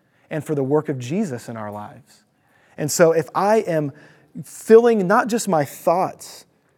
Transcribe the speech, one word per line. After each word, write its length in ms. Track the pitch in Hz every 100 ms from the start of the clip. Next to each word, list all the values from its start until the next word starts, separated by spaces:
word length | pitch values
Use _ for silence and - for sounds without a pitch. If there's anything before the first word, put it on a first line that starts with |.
| _ _ _
and 160 | 156
for 100 | -
the 80 | 147
work 280 | 135 151 151
of 80 | 135
Jesus 500 | 120 180 208 120 -
in 80 | 113
our 140 | 107
lives. 540 | 104 104 120 - _ _ _ _ _ _ -
And 140 | 151
so 220 | - 165
if 180 | 165 156
I 240 | - 196 220
am 320 | 185 160 143 - - _ _ 175
filling 640 | - - - 226 240 226 180
not 220 | 220 247
just 200 | 226 202
my 160 | 160
thoughts, 800 | 143 - - 170 170 - - - - _ _